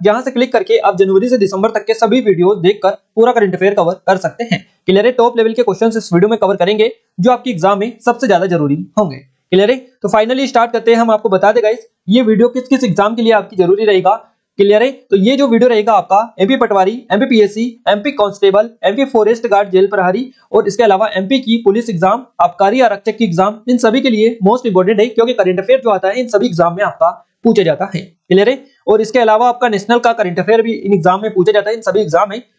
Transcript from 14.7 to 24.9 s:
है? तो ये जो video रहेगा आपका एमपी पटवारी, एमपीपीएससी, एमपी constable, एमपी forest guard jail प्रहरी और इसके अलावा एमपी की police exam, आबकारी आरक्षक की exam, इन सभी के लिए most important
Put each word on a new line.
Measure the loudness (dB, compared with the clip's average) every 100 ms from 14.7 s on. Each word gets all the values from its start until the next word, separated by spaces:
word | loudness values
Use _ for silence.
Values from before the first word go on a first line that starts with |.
| 2
है? | 0
तो | -4 -2 0
ये | 2 2
जो | 2
video | 2 2
रहेगा | 2 2
आपका | 0 2 0 0 -2
एमपी | -2 0
पटवारी, | 0 0 0 -2 -4
एमपीपीएससी, | -2 0 2 0 -2 -8 -6 -4
एमपी | -2 -2
constable, | -4 -4 0 0 2 0 -2
एमपी | -4 -2
forest | -2 0 0 0 0
guard | 0 0
jail | 0 0
प्रहरी | 0 -2 -2 -6 -14 _
और | -2 0
इसके | 0
अलावा | 2 2 0 -4
एमपी | -2 -2
की | 0 -2
police | 0 -2 -2
exam, | -2 0 -2 -6 -2
आबकारी | -2 0 0 2
आरक्षक | 0 0 -6 -2
की |
exam, | -2 0 -2 -2 -4
इन | 0
सभी | 0 0
के | 0
लिए | 2 0 0
most | 0 0 0
important | 0 2